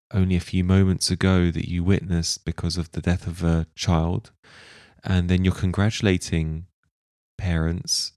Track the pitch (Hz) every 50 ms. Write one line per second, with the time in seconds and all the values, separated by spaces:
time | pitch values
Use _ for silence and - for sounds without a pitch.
0 | _ _ - 95 92 92 92 87 - - - 92 90 90 92 98 95 95 90 -
1 | - - 90 82 - 95 92 90 87 87 78 78 - - 87 87 85 95 98 -
2 | - 95 85 85 82 - - - - 82 80 - - 85 78 90 82 - - 80
3 | - 90 87 87 - 87 82 87 87 82 82 82 80 - _ - - - 87 80
4 | 82 85 92 101 - - _ _ _ - - - - - - - - - _ _
5 | - - 92 90 87 87 92 90 92 92 90 - - 90 85 - 101 110 - -
6 | 113 101 92 87 - - 87 82 80 78 78 80 90 - _ _ _ _ _ _
7 | _ _ _ _ _ _ _ - - 90 85 82 80 82 85 90 - - - -
8 | - - _